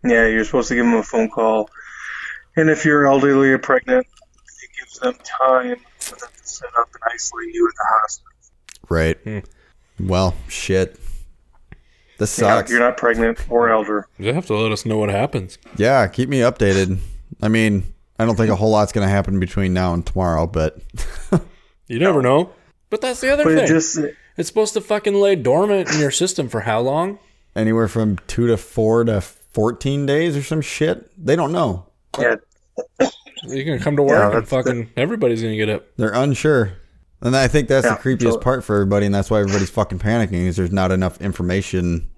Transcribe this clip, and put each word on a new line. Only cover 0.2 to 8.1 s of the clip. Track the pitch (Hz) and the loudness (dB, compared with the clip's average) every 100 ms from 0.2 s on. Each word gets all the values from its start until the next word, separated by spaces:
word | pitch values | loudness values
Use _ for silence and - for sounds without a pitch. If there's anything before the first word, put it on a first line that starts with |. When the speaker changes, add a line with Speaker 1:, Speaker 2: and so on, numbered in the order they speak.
| 113 | 4
Speaker 1:
you're | 110 | 2
supposed | 107 127 113 | 0 -2 0
to | |
give | 120 | 0
them | 120 | 2
a | 113 | 2
phone | 104 117 110 | 0 -2 -2
call. | - 113 110 107 - - - - - - - _ - | 0 0 0 -2 -10 -20 -16 -14 -12 -14 -16 _ 0
And | 156 | 2
if | 151 | 2
you're | 156 147 143 | 2 4 4
elderly | 135 139 135 135 | 4 4 4 4
or | 131 | 2
pregnant, | - 131 - 127 254 | 2 0 2 0 0
it | _ _ _ _ - - - | _ _ _ _ -20 -20 -20
gives | - - | -20 -6
them | 123 127 - - | -6 -6 -14 -2
time | 135 127 - - _ _ | 2 2 0 -8 _ _
for | - - | -14 -14
them | 120 _ | -20 _
to | - | -18
set | - 123 117 | -16 -4 -2
up | 117 | -4
and | - 113 | -6 -8
isolate | 120 - 117 113 | -6 -10 -10 -10
you | 113 117 | -2 -2
at | 113 | -2
the | 107 110 | 0 0
hospital. | 110 | 0